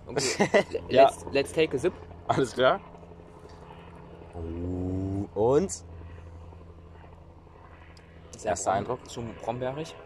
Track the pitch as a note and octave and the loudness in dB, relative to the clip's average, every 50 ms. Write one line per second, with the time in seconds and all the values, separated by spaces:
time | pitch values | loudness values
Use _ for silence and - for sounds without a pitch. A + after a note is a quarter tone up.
0 | - - B2+ C#3 C3+ B2+ - - - - - G#3 - - - - - F2 - B2+ | -12 -6 -2 -2 0 0 2 2 2 4 4 4 4 4 -2 -6 -4 2 8 8
1 | C3+ C3+ - - - - - C#3 C#3 - - E3 D#3+ D#3 - C3 - F3+ - - | 8 8 8 2 -8 -2 0 0 0 0 2 2 2 2 2 0 0 0 -2 -2
2 | - - - - - - A#2+ A2+ C3+ A#2+ - - B2+ C3 F3 G3 - - - - | -14 -18 -18 -10 -2 0 2 2 2 0 2 4 6 6 6 4 0 -10 -18 -20
3 | - - - - - - - - - - - - - - - - - - - - | -18 -20 -20 -20 -20 -20 -20 -20 -20 -20 -18 -18 -18 -18 -18 -18 -18 -20 -20 -20
4 | - - - - - - - F2 E2 E2 E2 E2+ F2 F2+ F2+ F2+ F2+ F2+ F#2 F#2+ | -20 -18 -18 -18 -18 -14 -12 -10 -8 -8 -6 -6 -4 -4 -2 -2 -2 -2 -2 -2
5 | F#2+ F#2+ G2 G2 G2+ - - G2 G#2+ A#2 C3+ D3+ F#3 F#3+ - - - - - - | -2 -2 -2 -2 -4 -4 0 2 4 4 6 4 2 0 -4 -8 -12 -14 -16 -16
6 | - - - - - - - - - - - - - - - - - - - - | -16 -16 -16 -16 -18 -18 -18 -18 -18 -18 -20 -20 -20 -20 -20 -20 -20 -20 -20 -20
7 | - - - - - - - - - - - - - - - - - - - - | -20 -20 -20 -20 -20 -20 -20 -20 -20 -20 -20 -20 -20 -20 -20 -20 -20 -20 -20 -20
8 | - - - - - - - - - G#2+ F#2+ F2 - - F#2+ G2 G#2 G#2 B2 B2+ | -20 -20 -20 -20 -20 -20 -16 -8 -4 -2 -2 -2 0 0 0 0 0 -2 -4 -6
9 | - - - C3 A#2+ A2+ G#2 - - - A#2 B2 B2+ B2+ C3+ D3 D#3+ - - - | -8 -12 -10 -8 -8 -8 -8 -8 -6 -6 -4 -4 -4 -6 -6 -6 -8 -10 -12 -18
10 | - | -18